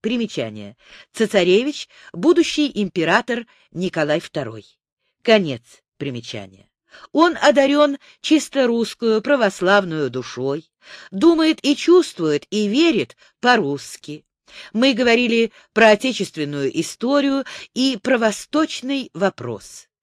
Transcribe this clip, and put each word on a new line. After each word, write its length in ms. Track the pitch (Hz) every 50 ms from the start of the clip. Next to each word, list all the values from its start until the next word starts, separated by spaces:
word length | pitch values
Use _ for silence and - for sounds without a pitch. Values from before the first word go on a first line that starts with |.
Примечание. 760 | - 226 247 240 226 202 - 156 123 110 107 107 104 101 - _ _ _ - - - _
Цесаревич, 760 | _ - 226 214 - 202 180 180 185 208 247 294 294 - - _ _ - - - -
будущий 580 | 170 185 311 349 349 311 - - - 294 269 -
император 720 | 202 208 180 _ 180 160 156 180 226 240 - 233 240 226 _ _ _ _ _
Николай 500 | _ 165 185 180 - 165 151 147 151 170
второй. 440 | - - - 156 135 113 110 110 - _ _ _ _ _ _ _ _ _ _ _ _
Конец 380 | - 220 214 185 156 131 110 _ _ - _ _ _ _
примечания. 720 | _ 139 143 127 120 113 - - 110 98 95 95 95 98 _ _ _ _ _ _ - - -
Он 240 | _ 277 320 349 - -
одарён 560 | - 294 262 285 277 269 285 294 294 294 277 - _ - _ _
чисто 440 | - - 311 302 - - - 277 262
русскую 560 | 233 233 233 226 - - _ 233 226 220 220
православную 880 | 214 247 294 262 226 196 - - 185 180 202 202 196 175 160 156 147 127
душой, 600 | 120 127 120 - - 123 127 135 139 160 - _ _ _ _ - - - - -
думает 480 | - 196 254 330 339 311 320 311 302 -
и 140 | - 269 285
чувствует, 680 | - - - 349 370 311 - - - 165 156 147 147 - _
и 180 | - 214 208 202
верит 480 | 208 269 330 339 294 190 127 _ - _ _ _ _ _
по-русски. 840 | - 247 247 226 175 139 143 139 - - - - - - 147 151 _ _ _ _ _ _ - - - -
Мы 220 | - 214 247 269 262
говорили 580 | 208 254 240 233 240 247 233 233 233 226 226 _ - _ _ _
про 160 | 220 226 214
отечественную 880 | 214 208 - 262 226 - 196 - - 160 151 143 147 143 139 131 - 151
историю 640 | 165 - - _ - 247 277 285 277 277 269 269 262 - - - - _ _
и 260 | 226 254 269 262 196
про 160 | _ 247 262
восточный 920 | 233 233 214 202 - - _ - 294 - - - - - 262 277 269 240 - _
вопрос. 760 | 170 196 190 - - - 123 113 98 - - - - _ _ _ _